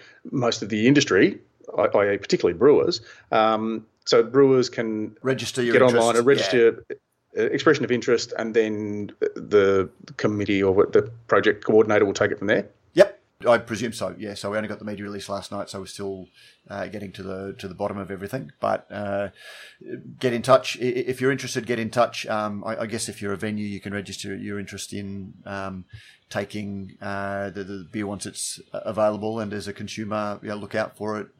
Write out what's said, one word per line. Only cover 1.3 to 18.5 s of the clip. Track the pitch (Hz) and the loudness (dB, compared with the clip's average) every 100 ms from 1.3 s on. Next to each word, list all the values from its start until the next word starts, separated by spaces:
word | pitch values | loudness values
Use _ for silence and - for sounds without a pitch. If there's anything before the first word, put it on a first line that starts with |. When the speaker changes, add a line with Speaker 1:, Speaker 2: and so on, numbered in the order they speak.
| - _ _ - - | 2 _ _ -6 0
Speaker 1:
i, | |
i | 110 110 101 | 2 4 2
e | 101 | 0
particularly | - 180 90 85 | 0 0 2 4
brewers. | 131 110 85 - - - - | 6 6 4 -2 -8 -16 -2
Um, | 113 110 110 110 113 - _ - | 2 4 2 -2 -6 -10 _ 2
so | 127 | 4
brewers | 113 131 135 131 123 | 4 6 6 6 2
can | - 113 107 107 - | -2 -4 -4 -6 -6
Speaker 2:
Register | 131 123 107 - | -4 -4 -4 -2
your | 120 | 2
Speaker 1:
get | 123 | 6
online | 127 120 117 117 | 6 6 4 4
Speaker 2:
interests, | |
Speaker 1:
and | 120 | 4
register, | 139 - 127 117 113 - | 4 4 6 4 4 -10
Speaker 2:
yeah. | - _ _ _ 92 | -16 _ _ _ -2
Speaker 1:
uh, | 113 | 0
expression | 139 165 143 | 2 4 4
of | 110 | 2
interest, | 123 120 117 - - | 0 2 0 0 -6
and | 113 | 0
then | 113 110 107 104 104 101 - - - | 2 2 0 -4 -6 -8 -4 -4 -4
the | - 104 98 98 92 _ - - | 2 4 6 2 0 _ -20 -4
committee | 113 104 101 98 | -2 -2 0 2
or | 98 95 - | 4 4 4
the | 107 - - - | 4 2 -6 0
project | 104 101 101 - | 2 4 0 4
coordinator | 110 107 104 101 | 6 6 4 2
will | |
take | 98 104 | 2 0
it | - | 0
from | 101 | 0
there? | 117 - _ _ | 0 -2 _ _
Speaker 2:
Yep, | - - - _ - 113 | 4 4 4 _ -4 2
I | 117 | 2
presume | - 107 117 | 2 -6 -6
so, | 107 95 87 | -4 -6 -6
yeah. | 104 104 | -12 -8
So | 101 | -6
we | 107 | -4
only | 107 | -6
got | 104 | -8
the | 107 | -10
media | 101 | -10
release | 101 101 - | -10 -10 -8
last | 101 - | -8 -8
night, | 101 92 | -10 -8
so | 98 | -10
we're | 92 | -12
still, | - 101 95 90 _ - _ - | -10 -8 -8 -14 _ -20 _ -14
uh, | 101 92 | -10 -10
getting | 101 101 | -10 -12
to | 92 | -12
the, | 92 95 98 95 | -10 -10 -10 -12
to | 98 | -12
the | 87 | -6
bottom | 104 101 | -6 -6
of | 92 | -10
everything. | 95 98 131 - | -10 -8 -10 -10